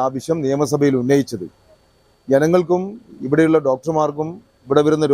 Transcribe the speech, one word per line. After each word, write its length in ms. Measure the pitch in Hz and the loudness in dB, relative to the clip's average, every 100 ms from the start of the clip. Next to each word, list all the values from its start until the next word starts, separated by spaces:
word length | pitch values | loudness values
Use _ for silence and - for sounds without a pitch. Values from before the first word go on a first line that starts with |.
ആവശ്യം 340 | 131 131 139 165 | 0 -4 -4 -2
നിയമസഭയിൽ 500 | 135 139 143 143 143 131 | -2 -2 0 0 0 0
ഉന്നയിച്ചത്. 460 | 123 139 123 107 85 _ _ _ _ _ _ _ - | 2 0 0 -8 -12 _ _ _ _ _ _ _ 0
ജനങ്ങൾക്കും 500 | 135 156 180 165 180 190 226 - - 131 | 2 4 0 2 -2 -2 -12 -20 -12 -2
ഇവിടെയുള്ള 320 | 151 160 160 139 | 2 4 2 2
ഡോക്ടർമാർക്കും 600 | 131 160 156 151 147 156 185 _ _ | -2 -2 -2 -2 -4 -10 -10 _ _
ഇവിടെ 180 | 123 143 151 | 0 2 2
വരുന്ന 200 | 156 151 | 2 2